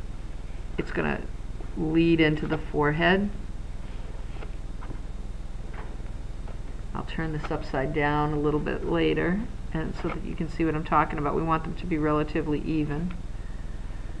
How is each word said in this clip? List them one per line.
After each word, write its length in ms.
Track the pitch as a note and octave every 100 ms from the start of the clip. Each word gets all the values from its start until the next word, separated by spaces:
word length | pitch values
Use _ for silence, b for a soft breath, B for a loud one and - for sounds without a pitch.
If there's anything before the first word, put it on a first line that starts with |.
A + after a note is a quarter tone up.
| - - - - - - - -
it's 140 | -
gonna 280 | F#2+ D#2 C#2+ - - - - - -
lead 420 | D#3+ D#3+ E3 E3
into 260 | D#3 D3+ D3+
the 140 | D3+
forehead. 720 | - D3+ D3 D3+ E3+ F#3+ G3+ - - - - - - - - - - - - - - - - - - - - - - - - - - - - - - - - - - - -
I'll 120 | - -
turn 280 | - D#3+
this 160 | D3+ D#3
upside 420 | D#3 - C#3+ C#3
down 420 | D3+ D3 D3 D3
a 60 | D3+
little 200 | D3 D3
bit 260 | D3 D3 -
later, 540 | E3+ D#3+ D#3 D#3 F#3+ A#3+ - -
and 220 | D#3+ G3 G3
so 140 | E3+
that 140 | D#3
you 120 | - D#3+
can 120 | D#3+
see 160 | -
what 120 | E3 D#3
I'm 80 | D#3+
talking 320 | D#3+ D3+ D#3+
about. 160 | C#3+
We 80 | -
want 220 | D#3+ D#3+
them 100 | E3+ -
to 120 | F3
be 100 | D#3+
relatively 640 | D3+ D3+ D3+ E3+ D3+ D3+
even. 540 | - D#3 D3 C#3+ F3+ - - B B B B B B B B B